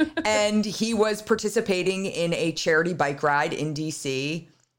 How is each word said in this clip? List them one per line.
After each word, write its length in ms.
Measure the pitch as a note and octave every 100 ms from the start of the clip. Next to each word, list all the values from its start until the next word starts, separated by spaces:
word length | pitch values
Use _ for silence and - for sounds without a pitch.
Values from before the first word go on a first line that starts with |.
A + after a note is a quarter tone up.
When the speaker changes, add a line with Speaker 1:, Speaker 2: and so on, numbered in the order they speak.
| D#4 -
Speaker 1:
<laughs> 60 | G#3+
Speaker 2:
and 380 | G#3+ G#3 G#3+
he 300 | G#3 E3 A3
was 280 | A3 G#3+ G#3+
participating 840 | - A3+ G#3 A3+ G#3+ F3+ F3+ F#3+ F#3+
in 280 | D#3 E3+ C#3
a 160 | E3
charity 400 | D#3+ F3 D#3 E3+
bike 280 | E3 C#3+ C#3+
ride 280 | D3+ C#3+ E3
in 200 | - D3+
D 180 | D3 D#3
C. 560 | - C#3 C3 C#3+ E3 E3+ _ _